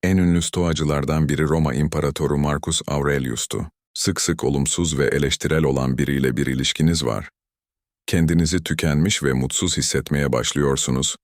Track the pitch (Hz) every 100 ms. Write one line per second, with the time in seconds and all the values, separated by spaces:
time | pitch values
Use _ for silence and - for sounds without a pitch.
0 | 92 92 87 85 82 - 87 78 76 73
1 | 73 78 76 73 78 80 78 64 78 78
2 | 71 73 73 71 73 71 78 82 - 71
3 | 71 71 64 58 - - 78 _ _ -
4 | - 90 - 80 65 71 69 - 87 73
5 | 69 73 69 - - 78 76 67 65 65
6 | 69 71 65 62 67 65 65 - 78 80
7 | 67 50 - _ _ _ _ _ _ _
8 | - 90 82 85 82 90 80 78 82 73
9 | 85 101 69 64 64 - 90 - 73 67
10 | 65 73 71 64 60 69 71 67 - 64
11 | - -